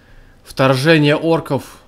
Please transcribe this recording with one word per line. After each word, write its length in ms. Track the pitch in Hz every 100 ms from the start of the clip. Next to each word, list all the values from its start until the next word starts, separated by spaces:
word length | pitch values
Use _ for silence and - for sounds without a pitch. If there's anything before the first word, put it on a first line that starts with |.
| _ - - -
вторжение 720 | - - 135 131 151 160 147 147
орков, 600 | 160 160 - 139 - -